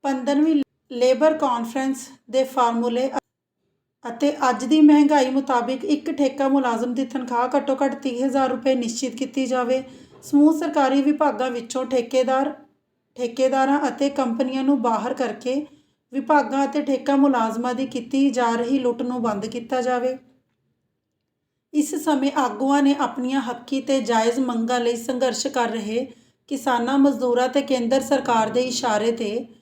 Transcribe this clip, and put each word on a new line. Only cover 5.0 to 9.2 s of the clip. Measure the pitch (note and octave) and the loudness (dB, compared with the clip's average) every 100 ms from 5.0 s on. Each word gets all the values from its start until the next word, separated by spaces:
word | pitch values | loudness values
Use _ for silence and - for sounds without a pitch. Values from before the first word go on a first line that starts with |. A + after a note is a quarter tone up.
| C#4+ D4 C4 | 6 4 4
ਮੁਤਾਬਿਕ | C4+ C4+ B3 A3+ C4 - | 0 0 -2 0 -4 -2
ਇੱਕ | D4 - | -2 -2
ਠੇਕਾ | C#4 C#4 C#4 C4+ | 0 -2 0 0
ਮੁਲਾਜ਼ਮ | C#4 B3+ A#3 B3 | 2 0 -2 -4
ਦੀ | A#3+ C4 | -4 -4
ਤਨਖਾਹ | C4+ B3 A#3+ B3+ C#4 | -6 -4 -2 0 0
ਘੱਟੋ | C4+ C4 | 0 -2
ਘੱਟ | C#4 | -2
ਤੀਹ | E4 C#4 A#3+ | -2 -6 -2
ਹਜ਼ਾਰ | C4+ C4+ C4 | -2 0 0
ਰੁਪਏ | B3+ C4 | 0 0
ਨਿਸ਼ਚਿਤ | B3+ A#3 A3+ B3+ | 0 -2 -6 -8
ਕੀਤੀ | A#3 | -6